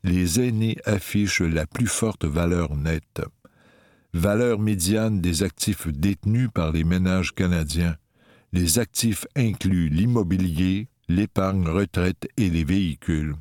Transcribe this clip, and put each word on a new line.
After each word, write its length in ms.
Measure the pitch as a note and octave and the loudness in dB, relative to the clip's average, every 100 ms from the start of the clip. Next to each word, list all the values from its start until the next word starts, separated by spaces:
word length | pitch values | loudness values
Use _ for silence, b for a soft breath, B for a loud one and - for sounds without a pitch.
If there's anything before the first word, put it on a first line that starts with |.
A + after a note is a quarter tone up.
Les 360 | F#2 F2+ F2+ F2+ | 2 2 2 2
aînés 380 | B2 A2 A2 A2 - | 0 0 -2 -2 -2
affichent 560 | G2+ - G#2 G2+ - | -2 0 -2 0 0
la 240 | E2+ D#2+ D#2 | 0 0 -2
plus 220 | - A#2 | -2 -2
forte 380 | - A2 - D#2+ | 0 -2 -2 -2
valeur 500 | D2+ E2+ F2 D#2+ D2 | 0 0 0 -2 -2
nette. 480 | D#2 D#2+ _ - - _ b b b b b b b | -2 -4 _ -10 -10 _ b b b b b b b
Valeur 460 | E2+ F#2+ G#2 A#2+ G#2+ | 0 2 2 2 2
médiane 600 | G#2+ G2+ F2 G#2+ A2 G2+ | 0 0 0 0 2 0
des 220 | F2 D#2+ | 0 0
actifs 460 | F#2+ - - G2 E2 | -2 -2 -4 -2 -4
détenus 640 | C#2+ F#2+ G2 G#2 A2+ B2 | -2 -2 0 0 0 0
par 180 | - D#2+ | -2 0
les 120 | D#2+ | 0
ménages 500 | D#2+ F#2 F#2 F#2 F2+ | 2 2 2 0 -2
canadiens. 640 | - F#2 F2+ D2+ D2+ E2+ D#2+ _ b b b b | 0 0 2 0 0 -2 -2 _ b b b b
Les 240 | F2+ F2 A#2 | -2 2 0
actifs 480 | A2+ - A#2 G2+ - - | -2 -2 -2 -2 -4 -2
incluent 540 | A#2 F#2 F#2+ F#2 D#2+ | 0 0 0 0 0
l'immobilier, 1000 | D#2 A2+ A#2+ F2+ F#2 F#2 D#2 F#2 F#2+ A2+ _ - | 0 2 0 0 0 0 0 0 0 -6 _ -2
l'épargne 580 | F2+ G#2 - F#2+ G2 E2+ | 0 0 0 0 0 0
retraite 600 | E2+ G2+ - F2+ F2+ - - | 0 0 0 0 -2 -8 -2
et 140 | G2+ | 0
les 120 | E2 | 2
véhicules. 720 | D2+ F#2+ F2+ C#2 - D#2 D#2 D2 | 2 0 0 -4 -2 -2 -2 -6